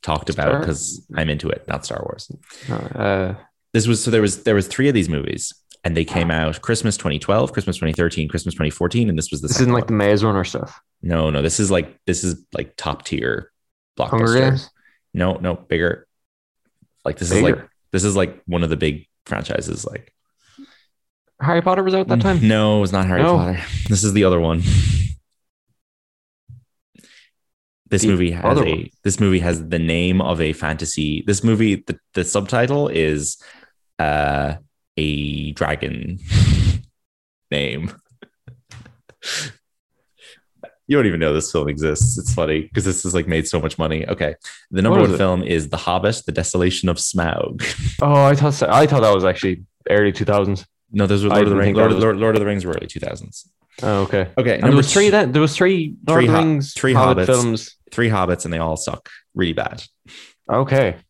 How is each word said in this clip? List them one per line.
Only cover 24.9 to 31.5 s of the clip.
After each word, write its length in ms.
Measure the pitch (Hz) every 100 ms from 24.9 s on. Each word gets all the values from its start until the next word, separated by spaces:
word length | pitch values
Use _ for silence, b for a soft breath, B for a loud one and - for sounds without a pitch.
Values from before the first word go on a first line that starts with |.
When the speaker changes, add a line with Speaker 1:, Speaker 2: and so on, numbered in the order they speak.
| B B - _ _ _ _ _ _ _ _ _ _ _ _ _ - _ _ _ _ b b b _ _ _ _ _ _
Speaker 1:
This 140 | 98
Speaker 2:
The 60 | 107
Speaker 1:
movie 240 | 92 87
has 120 | 85
Speaker 2:
other 200 | 92 139 82
Speaker 1:
a, 40 |
Speaker 2:
one. 180 | 80 78 _
Speaker 1:
this 160 | 104 92
movie 180 | 104 92
has 280 | 85 85 80
the 100 | 85
name 420 | 82 82 90 92
of 200 | 73 82
a 120 | 78
fantasy. 680 | 78 78 78 80 - 76 76 101
This 180 | 98
movie, 320 | 113